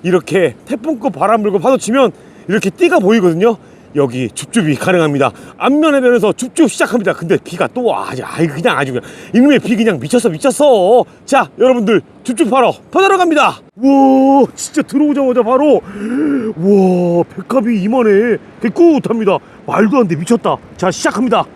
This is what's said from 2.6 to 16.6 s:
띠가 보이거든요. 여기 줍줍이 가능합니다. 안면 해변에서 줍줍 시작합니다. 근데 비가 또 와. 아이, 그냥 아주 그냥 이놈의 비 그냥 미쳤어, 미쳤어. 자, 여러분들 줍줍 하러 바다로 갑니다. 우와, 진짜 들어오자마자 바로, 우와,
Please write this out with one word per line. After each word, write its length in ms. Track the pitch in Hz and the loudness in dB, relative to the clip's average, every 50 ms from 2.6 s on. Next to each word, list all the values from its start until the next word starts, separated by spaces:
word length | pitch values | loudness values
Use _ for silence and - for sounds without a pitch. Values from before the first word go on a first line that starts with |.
| - 196 | -2 -4
띠가 300 | - - 330 339 359 311 | -2 0 0 2 2 2
보이거든요. 580 | 196 185 226 233 180 175 160 165 196 240 220 - - - - - - - - | 2 2 2 2 2 0 0 2 0 0 0 -2 -10 -20 -20 -20 -20 -8 -2
여기 340 | 147 143 127 117 127 127 107 | -2 -2 -2 -2 -6 -6 -6
줍줍이 460 | - - - - - 233 175 156 147 | -8 -12 -16 -4 -4 -2 0 0 -2
가능합니다. 560 | - - 185 185 175 160 151 143 135 113 117 - - - - - | -2 -2 0 0 0 0 0 0 0 -2 -2 -2 -8 -20 -20 -12
안면 380 | - - 240 277 302 311 320 285 | -4 -2 0 0 2 2 2 2
해변에서 360 | 277 254 247 247 226 180 208 - | 2 2 2 2 2 0 0 -2
줍줍 360 | - 247 254 - - 320 220 | -4 -8 -10 0 0 0 0
시작합니다. 440 | - - 330 - 196 247 196 185 156 | 2 -2 -4 -2 -2 -2 -2 -2 -4
근데 240 | - 165 160 156 | -4 -2 -2 -2
비가 300 | 147 - - 170 175 170 | -2 -2 -8 -6 -6 -6
또 180 | - - 254 247 | -4 -4 -2 -2
와. 240 | 220 139 92 98 - 123 127 | -2 -2 -2 -6 -8 -10 -10
아이, 240 | - - - 139 165 | -12 -10 -4 -4 -4
그냥 300 | 160 139 151 170 240 156 | -4 -4 -4 -2 -2 0
아주 160 | 131 143 131 127 | 0 -2 -4 -4
그냥 160 | 120 - - - - - - - | -8 -8 -10 -20 -20 -14 -2 2
이놈의 260 | 226 254 294 285 233 | 2 4 4 4 2
비 160 | - - 240 | 2 -2 -2
그냥 240 | 196 233 226 185 131 | 0 0 -2 -2 -2
미쳤어, 300 | 113 147 - 240 - 226 | -4 -2 -2 0 0 0
미쳤어. 760 | 156 156 - 226 - - 294 294 247 208 175 185 233 247 190 - - - - | -4 0 -2 -2 0 2 2 2 4 4 4 4 2 2 2 -2 -10 -20 -6
자, 240 | - - 269 202 139 - | 0 0 0 0 -2 -2
여러분들 440 | - 220 262 254 240 208 202 220 170 - _ - - - | 0 2 2 2 2 2 0 0 0 0 _ -20 -12 -10
줍줍 280 | - 247 208 330 208 247 | -10 -4 -2 -2 0 2
하러 200 | 269 247 190 - - - - | 2 0 0 -2 -4 -14 -4
바다로 260 | - 359 381 392 381 | -2 0 2 2 2
갑니다. 420 | 370 359 339 302 294 254 185 - - - - _ | 2 0 0 2 2 0 0 -2 -6 -20 -20 _
우와, 720 | 196 240 277 277 277 269 269 262 262 262 269 269 277 247 - - | -2 0 2 4 4 4 4 4 4 4 4 4 4 2 0 -2
진짜 260 | - - - - 302 - | -14 -14 -6 -4 -4 -4
들어오자마자 580 | - - 285 302 294 285 277 269 254 247 247 | -2 -2 -2 0 0 0 -2 -2 0 0 0
바로, 400 | 226 220 254 262 294 302 254 185 - 180 202 208 202 226 240 277 311 294 285 262 220 220 208 | 0 0 0 2 2 2 2 2 0 -6 -14 -12 -8 -6 -4 -4 -2 -2 -2 -4 -4 -6 -6
우와, 680 | 156 | -2